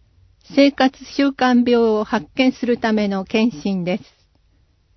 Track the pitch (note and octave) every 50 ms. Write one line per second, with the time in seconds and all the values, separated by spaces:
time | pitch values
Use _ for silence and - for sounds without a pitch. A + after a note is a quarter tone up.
0 | _ _ _ _ _ _ _ _ _ - - - C#4 C#4+ C#4 - C4 C4 - -
1 | C4 - - - C#4 C#4 C4+ - C4 B3+ B3+ A#3+ A#3+ A#3+ A#3+ A#3 A#3 A3+ A3 G#3+
2 | A3 - - G#3+ - - _ - C4 C4 C4 - - A#3+ A#3+ A#3 - A3+ G#3+ G#3+
3 | G#3 G3+ G3 F#3+ F#3+ - - A3 A3 B3 - - - G#3 G3 F#3 F3 E3+ F3+ A3+
4 | - - _ _ _ _ _ _ _ _ _ _ _ _ _ _ _ _ _